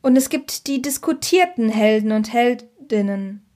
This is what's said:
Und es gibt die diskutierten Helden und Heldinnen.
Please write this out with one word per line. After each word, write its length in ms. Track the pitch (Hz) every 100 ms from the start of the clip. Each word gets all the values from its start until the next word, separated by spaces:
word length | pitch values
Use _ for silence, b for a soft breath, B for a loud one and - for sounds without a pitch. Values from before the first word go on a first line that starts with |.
Und 140 | 269
es 140 | 262 262
gibt 380 | 302 - - -
die 140 | 277
diskutierten 840 | 285 269 - 269 - 359 359 294 226
Helden 460 | 214 214 220 214
und 180 | 214 214
Heldinnen. 1120 | 240 247 247 - _ 277 214 202 196 196 202 _